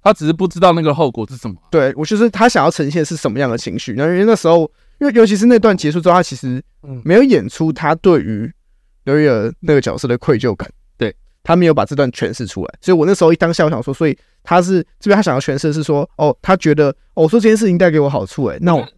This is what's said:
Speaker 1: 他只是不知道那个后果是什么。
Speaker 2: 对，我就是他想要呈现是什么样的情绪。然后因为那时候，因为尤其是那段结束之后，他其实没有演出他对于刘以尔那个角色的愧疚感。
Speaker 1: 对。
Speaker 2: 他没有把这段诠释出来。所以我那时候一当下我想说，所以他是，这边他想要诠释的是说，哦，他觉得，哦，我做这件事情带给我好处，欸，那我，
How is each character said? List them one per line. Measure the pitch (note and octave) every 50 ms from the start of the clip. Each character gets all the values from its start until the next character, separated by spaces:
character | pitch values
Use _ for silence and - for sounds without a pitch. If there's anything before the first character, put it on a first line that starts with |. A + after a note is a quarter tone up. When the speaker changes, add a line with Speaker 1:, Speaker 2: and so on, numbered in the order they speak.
Speaker 1:
他 | - G3 G#3
只 | - D#3
是 | D3+
不 | E3 D#3+ F#3 F3
知 | - E3+
道 | F#3+ F3+
那 | E3+ E3+
个 | D#3 D3+ C#3
后 | E3 D#3 B2+
果 | A#2 A#2 G#2+ -
是 | C3
什 | A#2+ -
么。 | A2 F#2 - _ _
Speaker 2:
对， | - D#3+ C3 C#3 -
我 | C#3 D#3
就 | - G#3+
是 | G#3 A#3 A3+
他 | - F#3+ A3+ B3
想 | - F3 C#3
要 | E3
呈 | - - D3 C#3+
现 | D3 E3+ D3+
是 | - E3+
什 | - - C#3
么 | G#2 C3+
样 | C#3 B2
的 | A2+ A#2+
情 | - G#2 F2 B2+
绪。 | - C3
然 | G2+ A#2+ D3
后 | E3
因 | F3+ F3+
为 | G3+
那 | A3+ A3
时 | - - E3
候， | E3+ E3+ D#3+ - _ _ _ _ _ -
因 | C#4+
为 | C#4+ G#3+
尤 | A#3 A3
其 | F#3+ G#3
是 | F#3 A3
那 | A#3+ B3 G#3+
段 | G#3 A3 F#3+
结 | - - D3
束 | D#3 F3
之 | D#3+ F3+
后， | F3
他 | F3+
其 | F3 - C3+
实 | - - B2+ B2 C3 - _ _ _ - C#3 C3 A#2+ -
没 | D3
有 | F3+ A#3
演 | C#4 C4+ G#3+ C#3 F#2+ F#2
出 | - - D#3+ D#3+
他 | D3+ - D#3+ D3 D#3+
对 | E3 - F#3+ E3+ C3
于 | D2+ G#2+ A2 G2+ A2+ D#3+ - _ _ _ _ _ _ _ _ _ -
刘 | C3+ C#3+ D3+
以 | D3+ C#3+
尔 | A#2+ G#2+ G#2 A#2 E3+ -
那 | - D#3+ D3
个 | C#3
角 | B2 A#2 - -
色 | - A#2+
的 | A#2+
愧 | B2 - - C3+ G#2+
疚 | C3 A#2+ G2
感。 | - - - - _ _ _ _
Speaker 1:
对。 | - A#2 G#2 - _ _ _ _ _
Speaker 2:
他 | - - E3
没 | F3+ F3
有 | E3 D3+
把 | C3 G#2
这 | - D3
段 | C#3+ C#3 B2
诠 | - - - F2+
释 | A#2 - A#2+
出 | F#2 - G2 F2
来。 | - - _
所 | - F#3 F#3
以 |
我 | D#3+ D3+
那 | F#3
时 | G3+ -
候 | E3+ D#3+
一 | E3+
当 | - E3+ E3+
下 | E3+ - D#3+
我 | D#3
想 | E3 C3+
说， | B2 C#3
所 | C3+ - D#3+ D3
以 | - - _ _ _ _
他 | _ - E3+ F3+
是， | F3 F#3 F#3+ F3 D#3 _ _ _
这 | - G#3
边 | G3+
他 | G#3
想 | G#3 E3 B2+
要 | C3+
诠 | - - C3+ C#3+
释 | - D3+
的 | D3
是 | D#3+
说， | D3 - D3 C#3+ C#3+ - _
哦， | - D3+ D3 B2 -
他 | - - F#3+
觉 | F3+ - D#3 D3
得， | D3+ D3 C#3 - _ _ _
哦， | - - D#3+
我 | D#3
做 | G#3+ A#3
这 | G3+
件 | A3 A3
事 | G#3 A3+
情 | G3 F3
带 | F3 F#3 F3
给 | D3+ D#3
我 | C#3 C#3
好 | C#3+ - F#2+
处， | - - - C3
欸， | G2+ C2+ -
那 | E3 F3 E3
我， | C3+ - - _